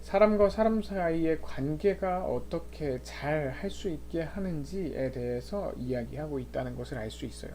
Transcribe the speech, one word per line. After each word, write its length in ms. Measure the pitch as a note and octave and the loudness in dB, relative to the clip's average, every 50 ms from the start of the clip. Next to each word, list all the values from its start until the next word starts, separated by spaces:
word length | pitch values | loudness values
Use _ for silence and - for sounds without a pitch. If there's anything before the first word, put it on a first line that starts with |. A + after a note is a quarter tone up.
사람과 480 | - - - G3 G#3+ G#3+ G#3+ G3+ G3+ G3 | -6 0 6 8 8 8 10 8 6 6
사람 340 | - A3+ A3 A3 A3 A3 G3+ | 6 4 4 4 4 2 0
사이의 580 | - G3+ F#3+ F3 E3+ E3 E3 E3 D#3+ D#3+ D#3 | -2 -2 0 2 2 2 4 4 4 4 2
관계가 840 | - - - - C3+ C#3+ D#3 D3+ - G3+ F#3+ F#3+ G3 F#3 F3+ F#3 F#3 | 0 -4 -2 0 0 0 0 4 4 2 2 4 0 0 0 0 0
어떻게 760 | - B2 B2 A#2+ - - E3 E3 - - - D#3 C#3+ B2+ B2+ | 0 -2 -2 -2 -2 -4 -4 -4 -6 -8 -4 -2 -2 -2 -4
잘 480 | B2+ - - - C#3 C#3+ D#3 D#3 D3 C3 | -6 -10 -10 -6 -2 0 0 0 0 -2
할 200 | C3 - - G3 | -4 -4 -4 -6
수 180 | F#3+ - - G3 | -6 -4 -4 -4
있게 320 | D#3+ C#3+ - - - E3 | -4 -4 -6 -4 -4 -2
하는지에 880 | D#3+ D3+ - G#3 F#3+ F#3 E3+ D3+ C#3 - F#3 G3 F#3 C#3+ - - C3+ B2+ | -2 -2 -4 -4 -4 -2 -2 -4 -4 -4 -4 -4 -4 -4 -2 -2 -2 -2
대해서 600 | C3 B2+ A#2+ B2 B2 B2 B2 - G3+ G3+ F#3 D3 - | -2 -2 -2 -2 -2 -4 -4 -4 -6 -4 -4 -4 -6
이야기하고 640 | - B2 B2+ B2+ B2 A#2 - - C3+ D3+ D#3 D3 C3+ | -4 -2 -2 -2 -2 -2 -4 -6 -6 -6 -4 -4 -4
있다는 360 | A#2+ - - C3 B2+ B2+ B2 | -6 -4 -4 -4 -4 -4 -4
것을 220 | B2 B2 - C#3 | -6 -6 -6 -6
알 120 | B2 G#2+ A2 | -6 -6 -6
수 160 | - - - | -6 -6 -8
있어요. 280 | A#2 - - - - - | -8 -8 -8 -12 -12 -12